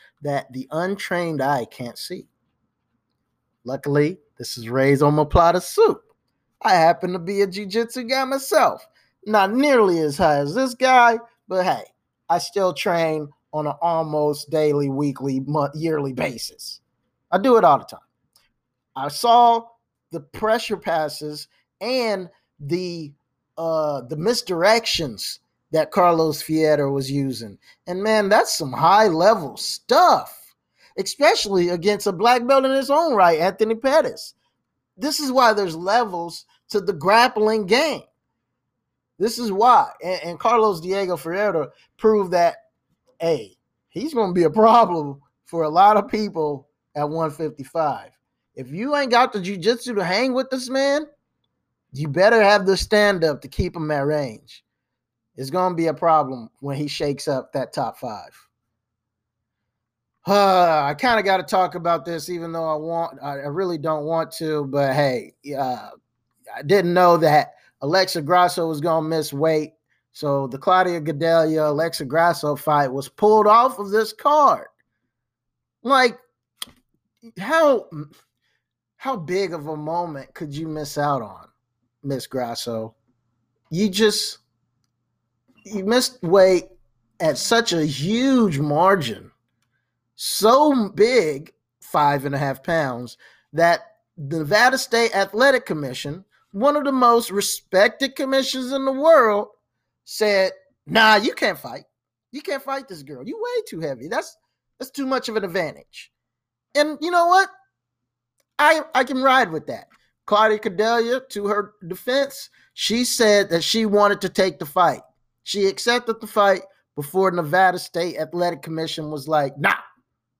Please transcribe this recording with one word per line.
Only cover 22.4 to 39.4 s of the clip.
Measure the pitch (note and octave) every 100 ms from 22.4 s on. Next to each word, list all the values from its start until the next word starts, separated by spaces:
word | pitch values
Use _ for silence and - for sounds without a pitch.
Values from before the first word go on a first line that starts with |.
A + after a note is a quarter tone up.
| _ -
the, | C#3+ F3 F3+ E3+ D3+ _ _ _ _ -
uh, | E3 D#3+ D3+ C#3
the | B2 D3+
misdirections | F#3 A#3+ - E3+ F#3+ A#3 A#3 - D3 G2+ - - _ _ _
that | - -
Carlos | - F3+ E3 D#3+ D3
Fierro | - D#3 D#3 D3 C#3
was | C#3 C3
using. | C#3 C3+ A2+ A2 F#2+ _ _ -
And | F#3
man, | G#3+ A3 G3
that's | A3 A4+ -
some | C#3+
high | A#2+ D#3+ G3+ G#3+
level | D#3+ F#3+ G#3+ D3 -
stuff, | - - - C4+ F4+ F#3 - - - _ _ _ _ -
especially | F#3+ - D4 A4 G#3+ F#3+ F3
against | F3 F#3+ G3+ G3+
a |
black | E3+ A3+ B3 A#3+
belt | C4+
in | C4
his | C4+ C4
own | C#4+ E4+
right, | A3 F3 D#3+
Anthony | F3+ - A3
Pettis. | A3+ C4 D4+ G#3+ - - _ _ _ _ _ _ -
This | C4+ D4
is | C#4+
why | B3+ A#3
there's | G#3 F#3+ D#3+
levels | F#3 A3+ A3 F3 E3+ - - _ -
to | G#3
the | F3+
grappling | E3 E3+ A3 B3 A3 G#3+ A3 F#3
game. | A#3+ D#4 B3+ - _ _ _ _ _ _ _ _ _ _ -
This | G#3+
is | A#3